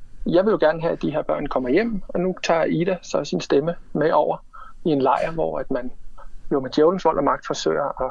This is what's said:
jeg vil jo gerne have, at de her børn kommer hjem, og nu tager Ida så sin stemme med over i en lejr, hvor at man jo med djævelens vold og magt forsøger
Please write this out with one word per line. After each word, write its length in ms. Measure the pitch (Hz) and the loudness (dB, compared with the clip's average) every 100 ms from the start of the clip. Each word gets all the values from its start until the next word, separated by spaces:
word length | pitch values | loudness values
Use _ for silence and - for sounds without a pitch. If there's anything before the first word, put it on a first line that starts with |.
| - - - | -14 -6 2
jeg 200 | 170 208 | 4 4
vil 60 | |
jo 60 | 170 | 4
gerne 200 | 156 165 | 4 2
have, 120 | 165 | -2
at 80 | 160 | -2
de 100 | 165 | -2
her 100 | 151 | -2
børn 240 | - 156 147 | -2 -2 0
kommer 220 | 135 127 | -2 2
hjem, 320 | 156 233 202 - | 2 2 -2 -4
og 120 | 196 | -2
nu 160 | 185 180 | -2 -2
tager 200 | - 165 | 0 2
Ida 340 | 165 165 175 180 | 2 2 0 -2
så 220 | - - | -2 -4
sin 180 | 147 180 | -2 -4
stemme 320 | - 147 156 175 - | 2 2 2 -4 -6
med 180 | 156 156 | -2 2
over 260 | 165 151 160 - - - - 180 | 2 2 -2 -8 -18 -16 -4 0
i 40 | |
en 120 | 143 | 2
lejr, 300 | 131 135 165 | 2 2 0
hvor 280 | 165 160 156 | -2 -2 -2
at 120 | - | -2
man 200 | 131 - - - - - - - | -4 -4 -6 -8 -8 -8 -6 -2
jo 80 | 143 | -2
med 100 | 131 | 0
djævelens 360 | - 156 185 160 | 4 4 6 2
vold 120 | 165 | 2
og 60 | |
magt 240 | 139 131 - | 2 0 -4
forsøger 540 | 139 156 156 143 - 127 | -2 0 0 -2 -2 -6